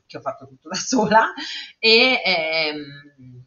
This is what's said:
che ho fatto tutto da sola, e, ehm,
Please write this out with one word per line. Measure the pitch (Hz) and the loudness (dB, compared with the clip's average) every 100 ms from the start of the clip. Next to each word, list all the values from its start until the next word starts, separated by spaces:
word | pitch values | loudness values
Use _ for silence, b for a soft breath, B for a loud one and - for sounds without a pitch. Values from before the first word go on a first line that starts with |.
| _ | _
che | 143 | -14
ho | |
fatto | 135 - 135 | -12 -12 -16
tutto | - - | -20 -12
da | 196 | -10
sola, | - 254 202 220 370 B B B B - | -2 0 4 4 2 B B B B -2
e, | 220 226 254 254 | 4 4 4 2
ehm, | 185 180 160 160 156 151 143 143 143 135 127 123 | 0 -2 -2 -2 -2 -6 -10 -16 -20 _ -20 -20